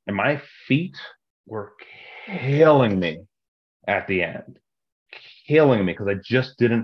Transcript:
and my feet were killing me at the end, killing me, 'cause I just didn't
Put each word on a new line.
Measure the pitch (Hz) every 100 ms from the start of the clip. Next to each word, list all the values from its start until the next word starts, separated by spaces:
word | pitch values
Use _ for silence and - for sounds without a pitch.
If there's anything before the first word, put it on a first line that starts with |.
| -
and | 98
my | 113 147 - - -
feet | 135 180 - - _ _ _ -
were | 110 101 - - - - - -
killing | 185 131 143 160 147 120 95
me | 87 78 - _ _ _ _ _ -
at | 98 -
the | 92
end, | 85 71 - 127 _ _ _ _ _ - - - -
killing | 151 147 117 92
me, |
'cause | 85 101
I | 98
just | - 123 127 -
didn't | 120 117